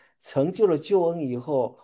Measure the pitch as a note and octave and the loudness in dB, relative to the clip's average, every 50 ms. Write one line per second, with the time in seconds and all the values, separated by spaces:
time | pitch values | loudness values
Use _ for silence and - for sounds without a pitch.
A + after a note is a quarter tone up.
0 | _ _ _ _ - - - C#3 C3+ E3 - - A3 F#3+ E3+ D3 - - G3+ F#3+ | _ _ _ _ -20 -4 -2 0 0 0 2 2 2 2 2 0 0 0 2 2
1 | F3 E3 E3+ E3+ D#3 C3 B2 B2 B2 D#3 D3+ C3+ B2 A2 - - | 2 2 0 -2 -4 -6 -6 -6 -6 -2 -2 0 0 -2 -4 -12